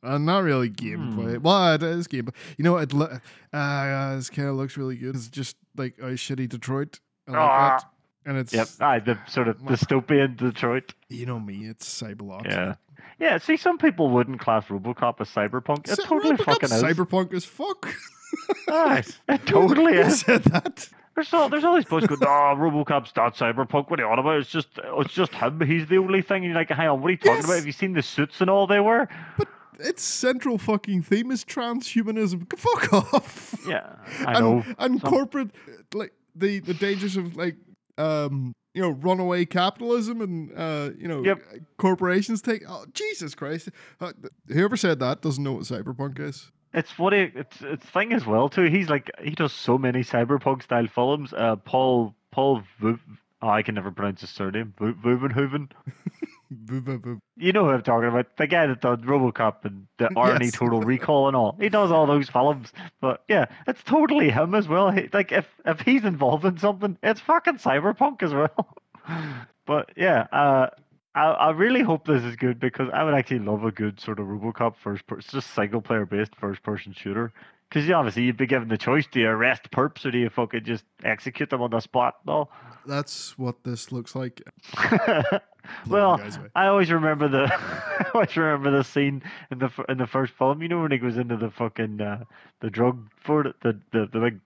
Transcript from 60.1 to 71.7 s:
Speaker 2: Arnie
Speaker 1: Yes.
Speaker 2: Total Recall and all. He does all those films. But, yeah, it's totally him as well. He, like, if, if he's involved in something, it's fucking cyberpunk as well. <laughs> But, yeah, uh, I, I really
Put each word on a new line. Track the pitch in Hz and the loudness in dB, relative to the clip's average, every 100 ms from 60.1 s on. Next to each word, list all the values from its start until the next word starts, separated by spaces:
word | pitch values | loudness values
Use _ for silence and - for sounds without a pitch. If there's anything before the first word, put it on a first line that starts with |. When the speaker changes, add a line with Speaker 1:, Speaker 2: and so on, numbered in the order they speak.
| 95 | 4
Speaker 2:
Arnie | 123 127 | 4 4
Speaker 1:
Yes. | 120 | 0
Speaker 2:
Total | 117 120 117 | 0 0 0
Recall | 110 127 - 147 135 | 0 -2 2 2 4
and | 135 | 4
all. | 110 98 | 0 0
He | 104 | 0
does | 208 196 | 2 4
all | 165 151 | 4 4
those | 147 135 | 4 2
films. | 123 135 143 117 - 175 _ | 2 2 0 -6 -18 -20 _
But, | 135 - _ | -4 -4 _
yeah, | 214 123 - - | 2 2 -2 -8
it's | 254 | -8
totally | - 294 302 294 160 | 0 2 4 4 2
him | 117 165 208 | 2 2 0
as | 185 | 2
well. | 165 196 | 2 4
He, | 196 - | 2 0
like, | 202 190 | -2 0
if, | 160 151 _ - | 0 -2 _ -4
if | 156 | -2
he's | - 262 214 | 2 2 2
involved | 160 135 147 185 | 2 2 2 0
in | 175 | 0
something, | 202 196 202 180 | 0 0 -4 -2
it's | 220 214 | -2 -2
fucking | - 320 349 285 | 2 2 2 -2
cyberpunk | - 139 175 226 285 277 | 0 2 0 2 0 0
as | 175 | -2
well. | 143 151 - 196 - _ - - | 0 0 0 -6 -8 _ -20 -10
<laughs> | 165 156 131 117 _ - | -8 -8 -12 -16 _ -2
But, | 147 - - | -2 -2 -2
yeah, | 180 143 110 | 2 2 2
uh, | - 143 135 127 - _ _ _ 143 | 2 4 4 2 -2 _ _ _ 0
I, | 151 | 2
I | - 156 | 4 2
really | 160 208 | 4 2